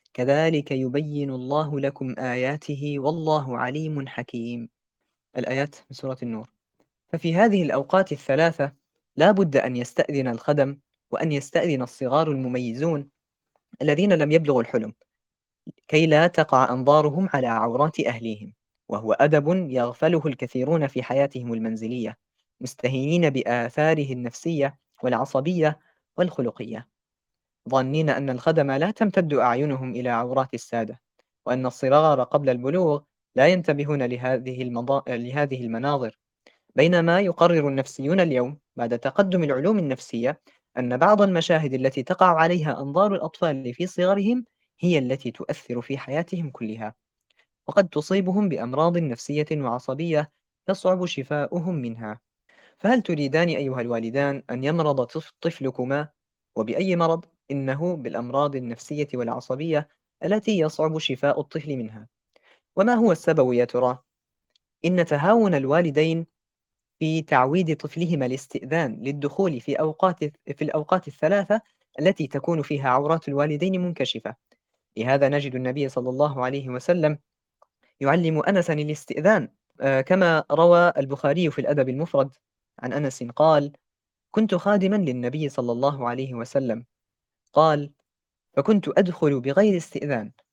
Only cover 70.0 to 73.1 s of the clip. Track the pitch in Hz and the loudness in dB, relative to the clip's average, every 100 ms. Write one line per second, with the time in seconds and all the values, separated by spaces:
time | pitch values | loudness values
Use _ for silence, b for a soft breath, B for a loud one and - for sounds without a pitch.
70 | 185 175 147 - - 143 156 156 151 185 | 0 0 -6 -8 -12 -6 -4 -4 -2 -2
71 | - - 156 202 196 214 - _ _ - | -4 -4 0 0 0 -2 -4 _ _ -2
72 | 156 196 147 139 - 170 143 147 135 127 | 0 0 -2 -4 -2 -2 -2 -2 0 2
73 | 143 | 2